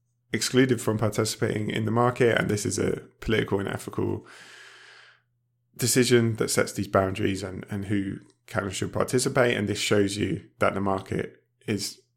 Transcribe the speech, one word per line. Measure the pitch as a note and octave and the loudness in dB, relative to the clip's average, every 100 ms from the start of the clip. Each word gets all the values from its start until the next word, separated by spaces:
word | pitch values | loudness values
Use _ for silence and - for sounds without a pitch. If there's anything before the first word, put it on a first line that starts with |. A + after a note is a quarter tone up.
| _ _ _ | _ _ _
excluded | A2+ - B2+ C3 A#2 | -4 0 4 4 2
from | - A2 | 0 0
participating | A2 A#2 A2 - A2+ A2 G#2+ | 0 0 -2 -2 -2 -2 -2
in | - | -2
the | G#2+ | -2
market, | A2+ A#2+ A#2+ A#2+ - | 2 2 2 2 2
and | - | 0
this | G#2 G2+ | -2 -2
is | G2 | -2
a | - - - - | -2 -2 -8 -8
political | - A2 G#2+ G2+ | -2 0 2 0
and | G2 | -2
ethical | - - - G2 G2 - - - - - - - - - _ _ _ _ _ _ - | -6 -8 -4 -4 -4 -8 -20 -20 -20 -20 -20 -20 -20 -20 _ _ _ _ _ _ -4
decision | A#2+ C3 A#2+ A#2+ A2+ A2 | 0 4 6 6 4 0
that | - | 0
sets | - - | 0 0
these | - G2 | -2 0
boundaries | G2+ F#2+ F#2+ G2+ F#2+ | 2 2 0 -2 -2
and, | G2 F#2+ - | -6 -10 -8
and | G#2 F#2+ | -8 -2
who | G#2 G2 - - _ - | -2 -2 -8 -14 _ -8
can | G#2 | -4
and | G2 | -4
should | F#2+ G#2 | -4 -4
participate, | - - B2+ C#3 B2+ A#2+ A2 | -2 0 0 2 2 2 2
and | G2+ | -2
this | G2+ | -2
shows | - G#2+ G2 G#2 | 2 4 2 0
you | G2 G#2 - - | -4 -4 -8 -2
that | G2 | 0
the | G2 | 0
market | G2 F#2+ - - - - _ _ - | -2 -2 -2 -6 -6 -10 _ _ -4
is | G#2 - - _ | -4 -4 -10 _